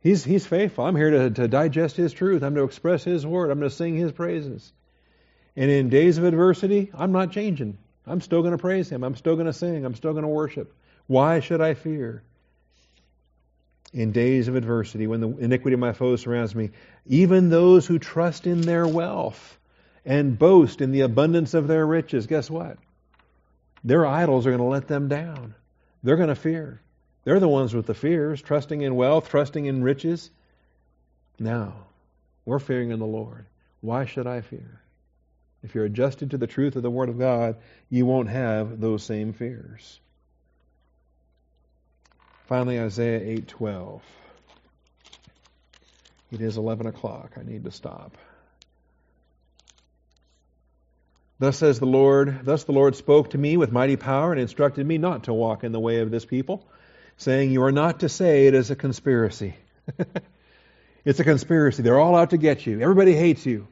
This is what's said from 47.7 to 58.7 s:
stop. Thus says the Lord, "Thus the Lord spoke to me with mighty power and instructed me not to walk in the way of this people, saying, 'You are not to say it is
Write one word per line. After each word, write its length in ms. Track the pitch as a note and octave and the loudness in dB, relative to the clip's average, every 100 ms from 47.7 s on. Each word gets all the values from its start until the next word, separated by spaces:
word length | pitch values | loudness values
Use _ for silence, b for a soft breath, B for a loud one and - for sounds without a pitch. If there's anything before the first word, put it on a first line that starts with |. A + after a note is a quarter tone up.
stop. 460 | - - F2 - - b b b b _ _ _ _ _ _ _ _ _ _ _ _ _ _ _ _ _ _ _ _ _ _ _ _ _ _ _ _ | -16 -18 -18 -20 -20 b b b b _ _ _ _ _ _ _ _ _ _ _ _ _ _ _ _ _ _ _ _ _ _ _ _ _ _ _ _
Thus 200 | C3 C#3 | -2 2
says 220 | D#3 A#2+ | 2 2
the 60 | C3 | 2
Lord, 580 | C3 C#3 C#3 C#3 C3+ | 4 6 6 2 -2
"Thus 200 | B2+ D3+ | -4 -4
the 80 | - | 0
Lord 240 | C#3 C#3 - | 4 4 2
spoke 340 | - D3 D3 | 4 4 4
to 60 | C#3 | -2
me 180 | D3 E3+ | 0 2
with 160 | C3+ | 2
mighty 240 | A#2+ C3+ C3 | 2 0 0
power 360 | C3 C3+ E3 | -2 -2 0
and 100 | D3+ | -2
instructed 440 | B2 - C#3+ C#3 C#3+ | -4 0 -2 0 -4
me 120 | E3 | -2
not 280 | F3+ C#3 B2 | -2 -4 -4
to 80 | |
walk 300 | A2+ A2+ G#2+ | -2 -2 -4
in 80 | A#2 | -6
the 80 | A2+ | -4
way 200 | A2+ A#2 | -2 -2
of 100 | A2 | -2
this 140 | A#2 - | -4 -4
people, 420 | B2+ C3+ F#3+ _ b b b b _ | -6 -4 -8 _ b b b b _
saying, 340 | - C3 C3+ | -2 0 2
'You 120 | C3 | 2
are 80 | C3 | 2
not 280 | C#3+ D#3+ E3 | 2 0 0
to 100 | D#3+ | -6
say 380 | - F3+ D3 C3+ | 0 2 6 8
it 80 | C3 | 6
is 160 | B2 | 2